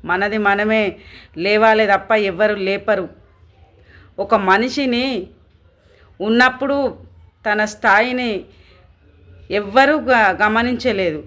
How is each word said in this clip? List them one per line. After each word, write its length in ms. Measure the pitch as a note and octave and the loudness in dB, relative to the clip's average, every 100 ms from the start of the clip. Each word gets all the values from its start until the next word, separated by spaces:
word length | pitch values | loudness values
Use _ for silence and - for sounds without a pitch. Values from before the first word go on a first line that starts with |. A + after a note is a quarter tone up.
మనది 340 | - F#3 G3+ G#3+ | -2 -2 -2 0
మనమే 440 | G#3 G3 G#3+ A3 G3+ - - - - D#3 | 0 0 0 0 -2 -6 -20 -20 -18 -6
లేవాలే 500 | F#3 G#3+ A3 A3 G#3+ | 0 2 4 4 4
తప్ప 240 | G3 G3 | 2 2
ఎవ్వరు 420 | A3 G3 E3+ G#3+ | 0 0 0 0
లేపరు. 540 | G#3 F#3+ G3 G3+ G3 E3+ - _ _ _ _ - _ _ - - - | 0 -4 -4 -2 -2 -4 -12 _ _ _ _ -20 _ _ -20 -20 -10
ఒక 160 | G3 | -2
మనిషిని 680 | G#3+ F#3+ G3 B3 C4+ C4+ A#3+ C4+ A#3 F#3 _ _ _ _ _ _ _ _ _ | 0 2 2 0 -2 -2 -2 -2 -6 -8 _ _ _ _ _ _ _ _ _
ఉన్నప్పుడు 560 | G3+ A#3 B3+ B3+ C4+ C#4 C4 - - - - _ A3 | -2 2 2 0 -4 -2 -4 -6 -20 -20 -20 _ -6
తన 180 | G#3 | -2
స్థాయిని 680 | G#3+ G#3+ A3+ G3+ A#3+ B3+ B3 G3+ - - - - _ _ _ _ - - - | -4 -2 2 2 2 -2 -4 -6 -10 -20 -20 -20 _ _ _ _ -20 -20 -6
ఎవ్వరూ 460 | G3+ G3+ A3+ C4+ D4+ | -6 0 2 4 2
గ-, 380 | A#3+ B3 G#3 F3+ | 2 2 2 2
గమనించలేదు. 800 | G#3+ A3 A#3+ A#3+ B3 G3+ F3+ D3+ | 0 0 -2 -2 -2 -2 -2 -4